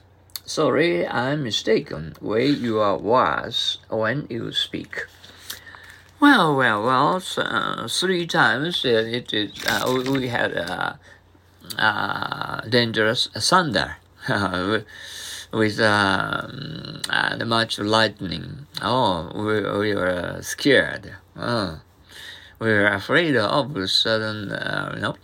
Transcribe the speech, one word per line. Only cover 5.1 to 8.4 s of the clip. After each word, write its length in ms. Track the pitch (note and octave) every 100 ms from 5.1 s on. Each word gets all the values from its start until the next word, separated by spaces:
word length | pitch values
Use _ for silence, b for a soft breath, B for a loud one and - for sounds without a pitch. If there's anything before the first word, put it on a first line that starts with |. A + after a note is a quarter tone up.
| B B B B B B B B B B -
Well, 360 | D4 B3+ D#3+ C#3
well, 280 | B2 G#2
well, 340 | A#2 C3 D3+ F#3
s-, 200 | F#3 -
uh, 500 | - A2 - - A2+
three 380 | - F#3 F3+ E3+
times, 580 | E3+